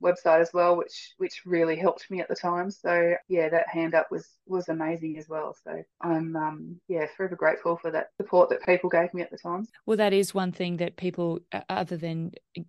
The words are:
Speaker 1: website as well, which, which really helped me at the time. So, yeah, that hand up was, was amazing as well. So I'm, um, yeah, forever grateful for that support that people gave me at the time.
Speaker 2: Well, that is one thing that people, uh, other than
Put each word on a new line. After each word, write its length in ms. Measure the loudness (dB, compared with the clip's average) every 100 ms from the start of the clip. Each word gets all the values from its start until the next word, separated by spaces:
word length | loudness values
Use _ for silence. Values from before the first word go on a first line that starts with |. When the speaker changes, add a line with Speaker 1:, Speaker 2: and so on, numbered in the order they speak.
Speaker 1:
website 400 | 0 2 4 4
as 100 | 4
well, 240 | 4 4 4
which, 380 | 0 -10 -18 -6
which 240 | -6 -6 -2
really 300 | 2 2 2
helped 340 | 0 0 -6
me 100 | -8
at 80 | -4
the 60 | -4
time. 340 | -2 -2 -4
So, 440 | -4 0 2 4 2 0
yeah, 220 | 0 2
that 180 | 2 2
hand 260 | -2 2 2
up 120 | 0
was, 140 | -4 -10 _ -6
was 240 | -4 -2
amazing 480 | -4 -4 -4 -6 -10
as 100 | -8
well. 280 | -8 -8 -10
So 180 | -12 -12 -12 _
I'm, 340 | -2 0 0 -2
um, 440 | -4 -6 -12 -16 -6
yeah, 200 | -4 -4 -4
forever 180 | -6 0
grateful 420 | 0 2 -2 -4
for 120 | -2
that 180 | -4 -6 -8
support 280 | 2 6 6
that 120 | 4
people 260 | 2 2 4
gave 220 | 2 2
me 100 | -2
at 80 | -8
the 60 | -10
time. 260 | -8 -6 -8 _ -2
Speaker 2:
Well, 120 | 2
that 160 | 4
is 200 | 4 2 -2
one 160 | -4
thing 260 | -2 -4 -2
that 200 | -4 -4
people, 420 | -6 -2 -2 -2 -6
uh, 100 | -8 -4
other 300 | -4 -4 -6
than 340 | -6 -6 -6 -10 _ -14